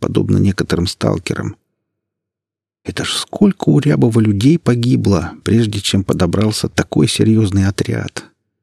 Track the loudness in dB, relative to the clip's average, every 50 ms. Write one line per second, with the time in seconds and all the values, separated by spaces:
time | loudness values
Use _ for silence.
0 | -6 -2 -2 -2 0 2 2 2 2 2 0 -2 -2 -2 -2 -2 -2 -2 -4 -4
1 | -4 -2 -2 -4 -4 -6 -6 -6 -6 -10 -10 _ _ _ _ _ _ _ _ _
2 | _ _ _ _ _ _ _ _ _ _ _ _ _ _ _ _ -12 -10 -8 -8
3 | -6 -6 -6 -8 -8 -6 -2 2 2 2 2 0 0 0 2 2 2 2 2 2
4 | 2 2 2 2 2 2 2 2 2 2 2 2 2 0 0 0 0 0 0 0
5 | 2 2 0 0 -2 -4 -8 -8 -2 0 2 2 2 0 -2 -4 -4 -2 -2 -2
6 | 0 0 0 0 0 0 0 0 0 0 -2 -4 -6 -6 -4 -4 -4 -2 0 0
7 | 0 2 2 0 2 2 4 2 2 2 2 0 0 0 0 -2 -2 -2 -4 -6
8 | -6 -8 -10 -14 -16 -18 _ _ _ _ _ _